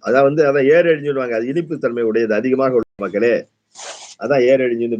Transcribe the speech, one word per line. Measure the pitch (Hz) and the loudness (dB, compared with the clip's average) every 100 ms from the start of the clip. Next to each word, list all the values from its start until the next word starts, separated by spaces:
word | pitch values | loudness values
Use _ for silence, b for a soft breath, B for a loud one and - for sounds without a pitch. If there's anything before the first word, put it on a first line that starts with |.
| - | -2
அதான் | 127 139 | 2 2
வந்து, | 151 147 | 2 2
அதான் | 143 135 | 2 4
ஏர் | 160 170 | 4 4
அழிஞ்சுன்னு | 156 143 | 0 -2
சொல்லுவாங்க. | 135 123 113 | -4 -4 -4
அது | 120 | -4
இனிப்பு | 156 165 156 | -6 -6 -6
தன்மை | 131 117 113 | -4 -2 -2
உடையது | 113 113 107 | 0 0 0
அதிகமாக | 127 127 135 123 | 0 0 2 0
உள்ள | 107 - 98 | -2 -8 -6
மக்களே, | 98 120 104 - _ _ B B B B - | 0 0 0 -4 _ _ B B B B -10
அதான் | 113 143 123 | -2 0 4
ஏர் | 135 127 | 2 2
அழிஞ்சுன்னு | 117 117 113 | -2 -4 -2